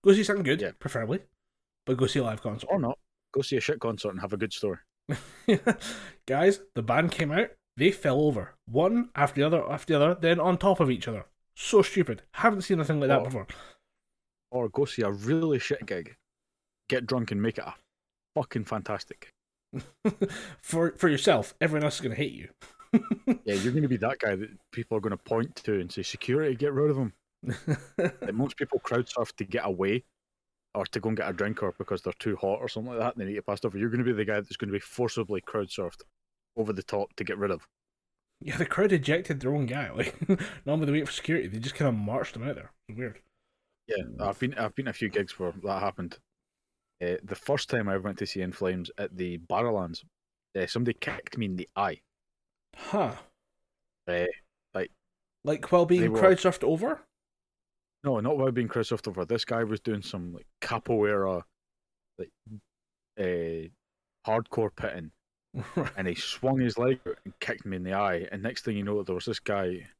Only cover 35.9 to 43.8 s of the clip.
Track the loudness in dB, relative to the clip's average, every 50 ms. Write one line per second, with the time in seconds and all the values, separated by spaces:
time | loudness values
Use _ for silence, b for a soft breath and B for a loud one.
35.9 | -8 -12 -20 _ _ _ _ _ _ _ _ _ _ -4 -2 -2 -2 -6 -6 -4
36.9 | -4 -4 -4 -4 _ -8 -6 -6 -2 -2 0 0 0 -2 -4 _ _ _ _ _
37.9 | _ _ _ _ _ _ _ _ _ _ -10 -8 -4 -2 -2 -2 2 2 4 4
38.9 | 4 2 2 2 0 0 0 -2 -4 -2 0 0 0 0 0 -2 -2 -4 -6 -6
39.9 | -2 -2 -2 -2 -2 -6 2 2 2 2 B B B B B -2 0 2 2 2
40.9 | 2 0 0 -2 -6 -8 -2 -2 -2 0 -2 -4 -6 -6 -6 -8 -2 0 2 2
41.9 | 2 0 -2 -2 -2 -2 -4 -4 -8 -8 -6 -6 -8 -8 -12 -18 _ _ _ -16
42.9 | -10 -8 -8 -8 -10 -12 _ _ _ _ _ _ _ _ _ _ _ _